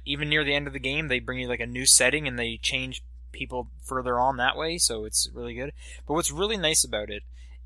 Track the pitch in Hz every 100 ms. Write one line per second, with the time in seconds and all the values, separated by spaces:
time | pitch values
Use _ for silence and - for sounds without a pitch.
0 | - 143 151 156 147 143 143 135 131 143
1 | 156 127 117 127 127 120 117 123 131 -
2 | 127 147 147 123 117 113 - 135 131 127
3 | - - - - 131 127 120 - - 131
4 | 127 120 127 131 127 - 160 170 - 113
5 | 107 - - - 120 120 135 - - -
6 | - 151 165 143 202 220 156 156 127 110
7 | 107 104 - - - -